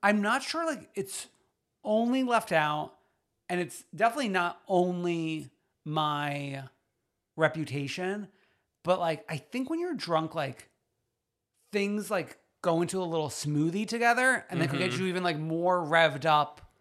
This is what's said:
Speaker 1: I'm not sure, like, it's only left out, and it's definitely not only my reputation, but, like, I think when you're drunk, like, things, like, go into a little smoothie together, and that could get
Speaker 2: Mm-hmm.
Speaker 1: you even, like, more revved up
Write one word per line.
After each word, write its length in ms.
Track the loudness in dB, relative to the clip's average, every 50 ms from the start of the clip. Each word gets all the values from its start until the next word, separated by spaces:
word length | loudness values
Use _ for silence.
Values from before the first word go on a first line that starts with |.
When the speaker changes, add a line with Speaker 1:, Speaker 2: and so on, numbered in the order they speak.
| 0
Speaker 1:
I'm 200 | 2 2 2 2
not 200 | 0 0 -2 -2
sure, 200 | -4 -4 -4 -2
like, 240 | -2 -4 -6 -8 -12 -8
it's 320 | -8 -8 -8 -8 -12 -12 -14 _ _ _ _ _ _ _ _ _ _ -2
only 400 | 0 2 2 2 2 2 0 2
left 300 | 2 2 2 2 2 2
out, 420 | 2 2 2 0 -2 -4 -8 -10 _ _ _ _ _ _ _ _ _ _ -4
and 120 | -2 -2
it's 220 | -2 -4 -6 -16 -18 _ -2
definitely 340 | 2 2 2 2 2 -2 0
not 320 | 2 0 0 0 -4 -6 _ 2
only 840 | 4 4 4 4 0 0 0 0 0 0 -2 -2 -4 -4 -6 -10 _ _ _ _ _ _ -8
my 760 | -4 -2 0 0 0 0 0 -2 -2 -4 -4 -6 -6 -8 -10 -12 -14 _ _ _ _ _ _ _ _ _ _ _ _ -2
reputation, 920 | 2 2 2 2 0 -6 -4 -4 -4 -4 -4 -6 -4 -4 -4 -4 -6 -8 -12 _ _ _ _ _ _ _ _ _ _ 0
but, 160 | 0 0 2
like, 240 | 2 0 -2 -2 -4 -8
I 100 | -10 -10
think 320 | -8 _ -6 -6 -4 -2
when 100 | -2 -2
you're 140 | -2 -4 -4
drunk, 420 | -6 -4 0 0 0 0 0 -4
like, 320 | -4 -4 -4 -6 -12 -18 _ _ _ _ _ _ _ _ _ _ _ _ _ _ _ _ _ _ _ _ -6 -2
things, 400 | -2 0 0 -2 -4 -4 -2 -2
like, 260 | -2 -2 -4 -10 _ _ _ _ -4 0
go 180 | 0 2 2
into 220 | 2 0 -2 -4 -4
a 20 |
little 240 | -2 -2 -2 -2 -2
smoothie 580 | -4 -6 -4 -2 0 2 2 2 0 -2 -4 -2
together, 560 | -2 2 2 4 4 4 4 2 2 2 -2 -4
and 120 | -2 0
that 100 | 0 0
could 80 | 0 0
get 140 | 0 0 0
Speaker 2:
Mm-hmm. 100 | 0 -2
Speaker 1:
you 60 | -2
even, 160 | -2 0 0
like, 140 | -2 -2 -2
more 400 | -2 -2 -2 0 2 2 2 2 2
revved 400 | 4 6 6 6 6 4 2 2
up 340 | 4 4 4 4 2 -2 -16 -20 -20 _ _